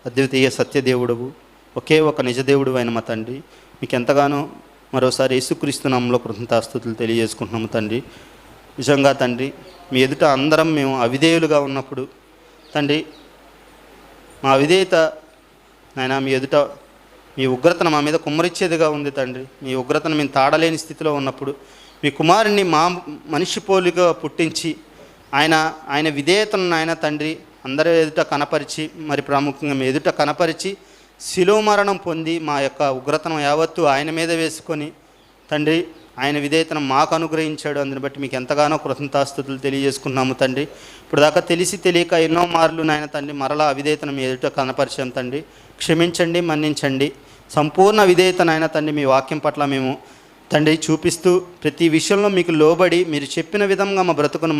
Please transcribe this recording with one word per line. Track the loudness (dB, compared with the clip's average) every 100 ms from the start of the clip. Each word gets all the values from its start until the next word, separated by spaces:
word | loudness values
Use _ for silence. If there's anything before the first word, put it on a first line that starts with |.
| -6
అద్వితీయ | -2 0 4 2
సత్యదేవుడవు, | 2 -2 -2 0 0 0 -4 -6 -14 -20 _ _ -6
ఒకే | 2 4
ఒక | 4 0
నిజదేవుడు | -2 -2 2 2 2 0
అయిన | -2
మా | -4
తండ్రి, | -4 -6 -8 -12 -16 -20 -20 -12
మీకు | -4
ఎంతగానో | -2 2 2 2 0 -6 -12 -20 -20 _
మరోసారి | 0 2 2 0
యేసుక్రీస్తు | 0 -2 -4 -4 -4 0
నామంలో | 0 2 0
కృతజ్ఞతాస్తుతులు | -2 -10 -2 0 0 -6 -8
తెలియజేసుకుంటున్నాము | -4 -2 0 -2 -4 -8 -6 -4
తండ్రి. | -4 -4 -6 -8 -18 -20 -20 -20 -20 -18 -4
నిజంగా | 0 4 4
తండ్రి, | 2 -2 -2 -6 -10 -20 -20 -4
మీ | 0
ఎదుట | 2 4
అందరం | 2 4 4 2 2
మేము | 2 0 0 0
అవిధేయులుగా | 2 2 4 4 2
ఉన్నప్పుడు | 0 -4 -8 -10 -10 -14 _ _ -20 -20 -8
తండ్రి, | -4 -2 -2 -4 -16 -20 -20 -20 -20 -20 -20 -20 -20 -20 -20 -20 -2
మా | 4
అవిధేయత | 4 6 4 4 2 2 -2 -18 _ _ _ _ _ _ -6
నాయనా, | -2 -2
మీ | 0
ఎదుట | -2 2 2 0 -4 -20 -20 -20 -20 -14 -4
మీ | -2
ఉగ్రతను | 2 2 4 2
మా | 2
మీద | 2
కుమ్మరించేదిగా | -2 -2 -2 -2 0 -2 2 0 0
ఉంది | -4
తండ్రి. | -4 -6 -6 -14 -12
మీ | -6
ఉగ్రతను | -4 -2 -2 0 -2
మేము | 0 2
తాడలేని | 2 4 2 0
స్థితిలో | -8 -6 -4 -2
ఉన్నప్పుడు, | -4 -6 -8 -10 -14 -20 -20 -6
మీ | -4 0
కుమారుణ్ణి | 4 4 4 2 2
మా | 2 2 -2 -10 -16 -6
మనిషి | -4 -4 -4
పోలిగా | 0 2 2 2 2
పుట్టించి, | 0 -4 -4 -4 -4 -8 -8 -14 -20 -20 -20 -4
ఆయన, | 0 4 2 0 -4 -6
ఆయన | -4 -2 -2
విధేయతను | 0 0 0 -2 0
నాయన | -2 -2 -4
తండ్రి, | -4 -4 -6 -8 -16 -16
అందరి | -6 0 2 2
ఎదుట | 2 0 -2
కనపరిచి, | -2 -2 -4 -4 -8 -10 -10 -6
మరి | -4
ప్రాముఖ్యంగా | -2 -2 -2 -4 -4 -2
మీ | -2
ఎదుట | 0 0 0
కనపరిచి, | 0 0 -2 -2 -8 -10 -14 -20 _ -18
శిలువ | -6 0 4 4
మరణం | 4 2 2 -2
పొంది, | -4 -6 -4 -4 -2
మా | -2
యొక్క | -2 0 -2 -2
ఉగ్రతను | -2 -4 -2 -2 0
యావత్తు | 2 0 2
ఆయన | 2 2 0 -2
మీద | -2
వేసుకొని | 0 -2 -6 -8 -6 -8 -14 _ _ _ _ -6
తండ్రి, | -2 0 0 -2 -10 -18 -6
ఆయన | -2 -2
విధేయతను | 0 0 0 -2 0
మాకు | 2 2
అనుగ్రహించాడు. | 0 -2 -2 -4 -4 -6 -4
అందుని | -4 -6
బట్టి | -8 -8
మీకు | -8 -6
ఎంతగానో | -2 2 2 0
కృతజ్ఞతాస్తుతులు | -4 -6 -2 -2 -2 -4 -8 -6
తెలియజేసుకున్నాము | -4 -2 -2 -2 -4 -2 -2
తండ్రి. | 0 -2 -2 -6 -10 -20 -20
ఇప్పుడు | -4 2
దాకా | 2 2
తెలిసి | 0 -2 -2 -2
తెలియక | 0 0 2
ఎన్నో | 0 2 0 0
మార్లు | 2 0 0 -2
నాయన | -2
తండ్రి, | -4 -8 -8 -6
మరలా | -4 0 0
అవిధేయతను | 0 -2 -4 -6 -6
మీ | -4
ఎదుట | -4 -4 -4
కనపరిచాం | -4 -2 -4 -4 -6 -6
తండ్రి. | -6 -8 -12 -20 -20 -6
క్షమించండి, | 0 2 2 0 -2 0 0
మన్నించండి. | 0 -2 -2 -2 0 -2 -4 -20 -20 -6
సంపూర్ణ | -2 0 4 4 6
విధేయత | 6 6 4 4
నాయన | 2 2 0
తండ్రి, | -2 -2 0
మీ |
వాక్యం | 2 2 0 -4
పట్ల | -4 -2
మేము | -2 0 -2 -4 -10 -20 -20 -20 -2
తండ్రి | 2 4 2
చూపిస్తూ, | 0 0 0 0 2 2 0 -6
ప్రతి | -6 0 2
విషయంలో | 2 2 2 2
మీకు | 2 2
లోబడి, | 4 4 6 4 2
మీరు | 0 -2 -4 -6
చెప్పిన | -4 -2
విధంగా | 0 0 0 0
మా | 0 0
బ్రతుకును | 0 -2 -2